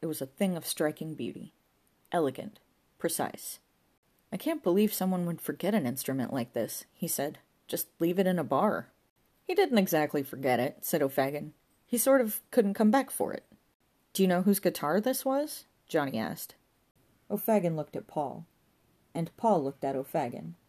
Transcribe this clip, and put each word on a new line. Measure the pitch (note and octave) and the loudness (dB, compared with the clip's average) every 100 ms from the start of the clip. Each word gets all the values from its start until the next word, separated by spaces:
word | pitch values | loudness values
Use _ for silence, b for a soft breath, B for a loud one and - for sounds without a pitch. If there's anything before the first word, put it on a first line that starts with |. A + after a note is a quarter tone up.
It | E3 | -6
was | D#3 | -6
a | C3 | -8
thing | _ G3+ E3+ | _ -2 -2
of | - | -6
striking | - D3+ D3+ D#3+ | -2 -2 -2 -10
beauty. | D3+ - - - _ _ _ _ _ _ | -8 -8 -8 -16 _ _ _ _ _ _
Elegant. | F3 D3 B2 - - _ _ _ _ | 0 0 -2 -12 -14 _ _ _ _
Precise. | E3 - C#3 - - - _ _ _ _ _ _ _ | -4 -2 -4 -6 -14 -16 _ _ _ _ _ _ _
"I | F#3+ | -6
can't | - D#4+ | -4 -2
believe | - F3+ G#3 | 2 4 4
someone | - F#3 F#3 F3 | 2 0 0 -2
would | E3 | -4
forget | - D3 E3+ | -6 -4 0
an | G3+ C3 | 0 0
instrument | A#2+ - C3+ B2 | -4 -4 -2 -2
like | C3+ A#2 | -4 -4
this," | - G#2+ - - | -4 -4 -6 -14
he | _ E3+ | _ -6
said. | - C#3+ D3+ _ _ _ | -2 -4 -6 _ _ _
"Just | D#3+ - _ | -6 -6 _
leave | E3 F3+ | 0 2
it | F#3 | 2
in | F3+ | 2
a | |
bar." | C#3+ C3+ G3+ E2+ - _ _ _ _ _ _ | 2 2 2 0 -6 _ _ _ _ _ _
"He | |
didn't | F4+ F4+ A#3+ | 2 4 4
exactly | F#3+ D#3+ D3 D3+ | 4 2 2 0
forget | C#3 B2 C#3 B2 | -4 -4 0 2
it," | C3 - | 2 -2
said | - E3 | -4 0
O'Fagan. | C#3 C3+ C3+ D3 D3 - _ _ _ | 0 0 -2 -2 -10 -16 _ _ _
"He | A#3+ | -2
sort | C4+ C4+ | 4 4
of | A3 - _ | 4 -4 _
couldn't | - G3+ | 2 2
come | G3 G#3+ | 4 4
back | B3+ C4+ | 4 2
for | - - | -4 -4
it." | - _ _ _ _ _ _ _ | -4 _ _ _ _ _ _ _
"Do | - | 2
you | F#3+ | 4
know | F3 | 4
whose | F#3 G3 | 4 4
guitar | F3+ E3 D3 F3 | 2 0 0 2
this | G#3+ C4 | 2 -2
was?" | - C4+ D4+ - - _ _ | 0 0 -2 -8 -18 _ _
Johnny | E3 C#3+ A2+ | 0 0 -2
asked. | F#2 E3 - - _ _ _ _ _ _ _ | -6 -8 -12 -18 _ _ _ _ _ _ _
O'Fagan | G3+ - G#3+ F3 D#3+ | -6 2 2 2 -2
looked | D3 - | -6 -10
at | - | -8
Paul, | - D3 - E3 _ _ _ _ _ _ | -6 -6 -6 -16 _ _ _ _ _ _
and | - E3 - | -6 -6 0
Paul | A#3 G3 | 2 4
looked | C3+ C#3 | 2 -4
at | C#3 C3+ | -4 -4
O'Fagan. | C3+ E3+ C3 A#2+ D#3+ E3+ | -4 -4 -4 -6 -14 -16